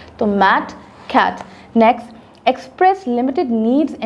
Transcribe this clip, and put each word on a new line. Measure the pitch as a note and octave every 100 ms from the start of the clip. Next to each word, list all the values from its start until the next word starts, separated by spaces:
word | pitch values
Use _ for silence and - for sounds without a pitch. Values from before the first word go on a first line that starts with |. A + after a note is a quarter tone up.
| - -
तो | A3
मैट, | G3+ G3 A#3+ - - - - -
cat। | B3+ F#3+ F#3 - - - A3+
Next, | A3+ B3 - - - - -
express | B3+ - - F#4 G4 B3+
limited | A#3+ C4 C#4+ D4
needs | A3+ A3 C4+ D#4 -